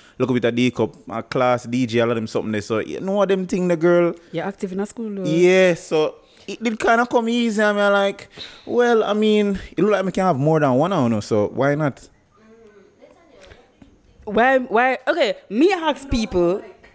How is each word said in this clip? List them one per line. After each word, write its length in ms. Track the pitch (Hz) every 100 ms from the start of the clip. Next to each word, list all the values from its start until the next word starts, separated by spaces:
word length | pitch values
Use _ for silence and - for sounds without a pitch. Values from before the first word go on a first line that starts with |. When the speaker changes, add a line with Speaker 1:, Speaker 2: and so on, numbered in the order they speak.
| - -
Speaker 1:
look 100 | 127
up 60 |
with 100 | 123
a 80 | 117
D 180 | 120 123
cup, 240 | - 110 - -
a 140 | 110
class, 420 | 110 143 127 123
D 220 | 117 123 123
J, 140 | 117
all 100 | 117
of 40 | 117
them 100 | 110
something 260 | 117 101
there. 80 | 107
So 180 | 101 110
you 200 | 87 73
know 120 | 185
what 180 | 202 190
them 160 | 190 180
thing, 220 | 190 180
the 80 | 170
girl. 380 | 175 175 170 165 -
Speaker 2:
You're 120 | 165
active 260 | 180 190 196
in 80 | 190
a 60 | 208
school, 260 | - 220
though. 100 | 202
Speaker 1:
Yeah, 500 | 185 165 180 185 185
so 420 | 170 - 156 151 - _ _ -
it 160 | 208
did 160 | 233 214
kinda 280 | 359 233 240
come 220 | 247 226
easy. 340 | 240 233 208
I 100 | 208
mean, 200 | 208 202
like, 360 | 202 196 196 - - - - -
well, 360 | 233 240 226
I 120 | 202
mean, 440 | 208 214 214 208 190 - -
it 60 |
look 100 | 196
like 120 | 196
me 80 | 190
can 120 | 175 185
have 120 | 139
more 220 | 143 160
than 140 | 147
one, 180 | 123 160
I 40 | 190
don't 140 | 120
know, 100 | 110
so 280 | - 113 104
why 260 | 107 135
not? 320 | 147 151 - - _ _ _ _ 226 226 208 190 202 254 _ 330 233 - - _ _ - _ _ _
Speaker 2:
Why, 340 | - 202 247 262
why, 400 | 247 214 254 254 -
okay, 300 | 339 247 185 -
me 220 | 208 339
ask 360 | 370 320 277 277
people, 520 | 254 220 185 175 175 - - -